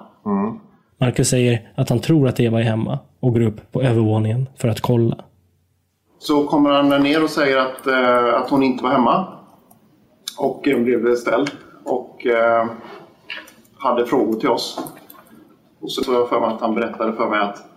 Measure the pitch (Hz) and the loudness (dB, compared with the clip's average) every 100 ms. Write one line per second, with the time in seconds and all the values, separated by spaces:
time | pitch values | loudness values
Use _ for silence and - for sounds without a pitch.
0 | - _ 107 101 104 110 - _ _ _ | -14 _ -4 -4 -4 -8 -16 _ _ _
1 | 127 - 131 127 123 120 - - 135 120 | -2 0 0 2 2 0 -4 -6 0 0
2 | - 160 131 127 117 113 113 110 117 139 | 2 2 2 2 0 2 0 -2 -4 -6
3 | - _ 127 117 113 104 - - 127 113 | -10 _ 0 2 0 -2 -8 -2 0 2
4 | 110 110 110 120 131 - 120 107 - 120 | 2 2 0 -2 -4 -4 -4 -2 0 2
5 | 117 - - _ _ _ _ _ _ _ | 2 -2 -10 _ _ _ _ _ _ _
6 | _ _ - 147 147 151 143 143 143 139 | _ _ -2 0 2 2 4 4 4 4
7 | 139 156 156 165 143 135 131 - 131 131 | 2 2 0 0 2 2 0 -4 -2 2
8 | 123 123 120 131 131 139 135 123 123 135 | 4 4 2 0 0 2 2 0 0 2
9 | 120 180 190 - - - _ - _ _ | 2 2 -2 -12 -20 -20 _ -20 _ _
10 | _ _ - - 135 - 147 123 120 117 | _ _ -16 -4 -4 -2 -2 0 2 0
11 | 117 120 113 117 143 - - - - - | 2 0 0 -2 -2 -6 -20 -18 -6 -6
12 | - - 127 117 117 117 113 - - - | -6 -8 -2 2 2 2 0 -6 -18 -20
13 | - _ _ - - - _ _ 127 117 | -20 _ _ -18 -18 -20 _ _ -2 -2
14 | 123 143 110 110 147 120 - - - - | 0 0 0 0 0 -2 -4 -10 -12 -16
15 | - - - - - _ _ _ - - | -20 -20 -20 -20 -20 _ _ _ -10 -6
16 | - 123 120 127 113 110 117 110 113 - | -2 0 0 0 -2 -2 -4 -2 -4 -4
17 | 110 110 113 104 101 - - | -4 -2 -2 -2 -2 -6 -20